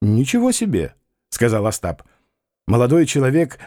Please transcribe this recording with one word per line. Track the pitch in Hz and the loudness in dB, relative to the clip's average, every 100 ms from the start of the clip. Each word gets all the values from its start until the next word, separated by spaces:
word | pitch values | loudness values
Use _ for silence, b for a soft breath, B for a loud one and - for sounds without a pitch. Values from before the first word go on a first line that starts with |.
«Ничего | 104 110 135 240 247 | 0 0 0 0 0
себе», — | - 214 104 80 - _ _ _ | -2 -2 -2 -4 -10 _ _ _
сказал | - 120 110 107 | -2 0 0 -2
Остап. | - 90 78 _ _ _ _ _ _ - | -4 -8 -10 _ _ _ _ _ _ 0
Молодой | 117 123 165 147 | 2 4 2 2
человек | 143 131 151 156 - | 0 0 2 0 -6